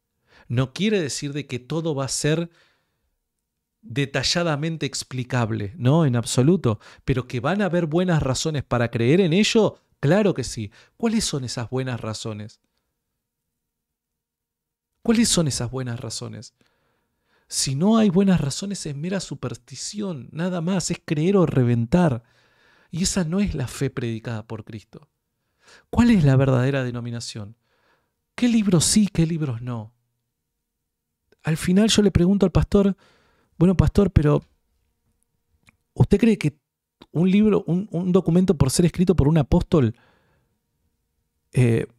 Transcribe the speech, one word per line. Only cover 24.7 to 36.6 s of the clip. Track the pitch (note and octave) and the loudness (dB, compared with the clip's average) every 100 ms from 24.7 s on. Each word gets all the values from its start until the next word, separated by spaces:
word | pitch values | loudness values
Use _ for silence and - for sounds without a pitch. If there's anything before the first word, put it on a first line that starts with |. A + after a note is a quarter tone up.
| A2+ _ - _ _ _ _ _ _ _ - _ | -18 _ -20 _ _ _ _ _ _ _ -20 _
¿Cuál | - A#3+ | 2 4
es | G#3+ | 6
la | C#3+ C3+ | 6 4
verdadera | C3+ B2+ C3 C#3 | 4 2 0 -2
denominación? | B2+ A#2+ A#2+ A#2 - A2+ G#2 A2 _ _ _ _ _ _ _ | -6 -8 -10 -10 -12 -14 -16 -18 _ _ _ _ _ _ _
¿Qué | - B3 | -2 2
libros | A3+ G#3 F3 - | 2 2 2 2
sí, | A3 G3+ | 2 2
qué | - E3 | 0 -2
libros | E3 D3+ A2+ | -2 -6 -6
no? | B2 A#2 G#2+ _ _ _ _ _ _ _ _ _ _ _ _ _ _ _ | -8 -10 -10 _ _ _ _ _ _ _ _ _ _ _ _ _ _ _
Al | - D#3+ | -4 -4
final | - F#3 A3 | 2 2 4
yo | - | 4
le | G3+ | 4
pregunto | - F3 G3+ F#3+ | 4 2 4 4
al | |
pastor, | D#3+ - G3+ G3 F#3 _ _ _ _ _ - | 2 2 2 2 0 _ _ _ _ _ 0
"Bueno, | F3 F3 | 2 4
pastor, | D#3 - F#3+ | 2 2 2
pero | - D3 C#3+ - _ _ _ _ _ _ _ _ _ _ _ _ _ _ | 2 2 0 -2 _ _ _ _ _ _ _ _ _ _ _ _ _ _
¿usted | - - G3+ | 0 2 4
cree | A3+ G3+ | 4 2
que | D3+ - | -2 -6